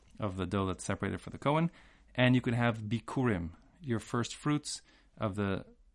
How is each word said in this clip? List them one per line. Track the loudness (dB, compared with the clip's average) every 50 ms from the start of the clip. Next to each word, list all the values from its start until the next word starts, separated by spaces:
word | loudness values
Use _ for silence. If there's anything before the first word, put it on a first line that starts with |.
| _ -20 -10 -6
of | -6 -4 -4
the | -4 -2
dough | -2 0 0 0
that's | 0 -2 -4 -4
separated | -4 -4 -2 -2 -4 -4 -4
for | -8 -12
the | -10 -4
Kohen. | 0 0 2 2 2 0 -2 -6 -18 -20 -20 _ _ -6 0
And | 4 6 6 6
you | 6
could | 4 2 2
have | 2 2 2 2 0
Bikurim, | -2 -2 -2 -4 -4 -4 -2 0 2 2 2 0 0 -4 -8 -12 -18 -20 _ -12 -6
your | -4 -2 -2
first | -2 -2 -2 -2 -2 -2 -6
fruits | -4 -2 0 0 0 -2 -6 -10 -10 -12 -16 -20 -20 _ _ _ -4
of | -4 -2 -2
the | 0 0 0 0 -2 -4 -8 -16 -20 _ _ _